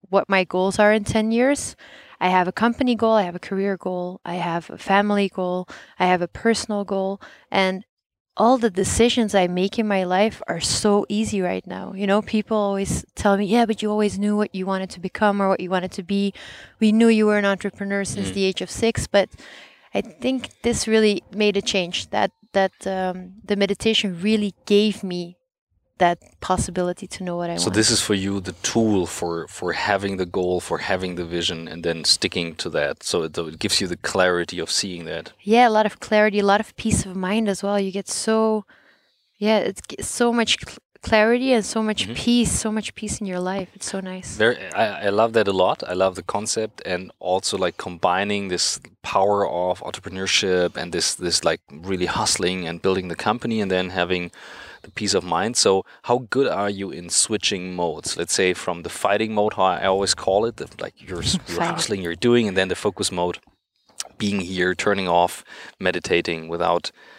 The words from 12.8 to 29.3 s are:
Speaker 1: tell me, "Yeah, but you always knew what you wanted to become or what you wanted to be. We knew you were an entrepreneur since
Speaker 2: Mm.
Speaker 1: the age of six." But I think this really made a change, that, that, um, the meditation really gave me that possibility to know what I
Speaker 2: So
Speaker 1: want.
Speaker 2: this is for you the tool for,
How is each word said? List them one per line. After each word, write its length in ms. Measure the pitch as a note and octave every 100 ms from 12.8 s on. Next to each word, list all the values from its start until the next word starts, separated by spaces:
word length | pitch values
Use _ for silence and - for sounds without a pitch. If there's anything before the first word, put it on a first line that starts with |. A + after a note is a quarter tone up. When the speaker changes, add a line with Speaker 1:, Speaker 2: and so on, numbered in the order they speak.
| G3 - -
Speaker 1:
tell 240 | - G#3 G3
me, 80 | G3+
"Yeah, 200 | A#3 A#3
but 160 | A3
you 100 | G#3+
always 260 | G#3 G#3 F#3+
knew 200 | G#3 G#3
what 180 | G#3 F#3
you 100 | F#3
wanted 240 | F#3+ F#3+
to 80 | -
become 400 | E3+ - G#3 G3+
or 80 | G3
what 100 | F#3+
you 100 | F#3
wanted 220 | F#3 F#3
to 120 | -
be. 300 | F3 G3+ G3+ - - - - _
We 120 | A3
knew 180 | A3 A#3
you 180 | A3 G#3+
were 100 | G#3
an 80 | G3+
entrepreneur 580 | F#3+ G3+ - G3 G3+ G3
since 240 | G3+ G3
Speaker 2:
Mm. 40 |
Speaker 1:
the 120 | G3 F#3+
age 160 | F3+
of 100 | F3+
six." 340 | - A3+ - -
But 240 | G3+ F#3+ - - - - _ _
I 80 | G3+
think 600 | G3 - B3 C4 - _
this 240 | A#3 A#3 -
really 340 | A3 G#3+ G3+ -
made 240 | G3 G#3 G3+
a 60 |
change, 480 | G3 G3+ F3 - -
that, 220 | G3+ G3 - _
that, 180 | G3+ F#3+ - G3
um, 460 | F#3+ F#3 F3+ F3+ G3 -
the 100 | G3+
meditation 640 | G3 G3 A3+ A3 G3+ E3+
really 360 | G3+ A3 G#3 - -
gave 380 | G3+ G#3+ G3
me 340 | F#3+ F3+ E3+ F3+ _ _ _ _ _ _
that 180 | F3 F3 - _
possibility 640 | - F#3 - F3 F3+ F3+ F#3
to 180 | -
know 140 | F3+ F3
what 140 | F3
I 60 | E3+
Speaker 2:
So 80 | F3
Speaker 1:
want. 100 | G2+
Speaker 2:
this 160 | A2
is 100 | A2+
for 140 | - G2+
you 260 | F#2+ G2
the 120 | F#2 F2+
tool 420 | - A#2+ A2+ G2+ E2+
for, 420 | - F2